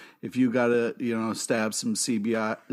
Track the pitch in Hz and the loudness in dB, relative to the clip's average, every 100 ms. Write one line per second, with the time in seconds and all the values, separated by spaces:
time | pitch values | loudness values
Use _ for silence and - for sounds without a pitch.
0 | - - 107 123 127 123 120 120 117 - | -20 -12 -6 2 2 4 4 4 2 -2
1 | 120 113 110 101 - 120 110 - 120 104 | -2 -2 -2 -4 -2 0 0 -2 -2 -2
2 | - 110 110 110 110 - - | 0 0 0 0 -2 -4 -6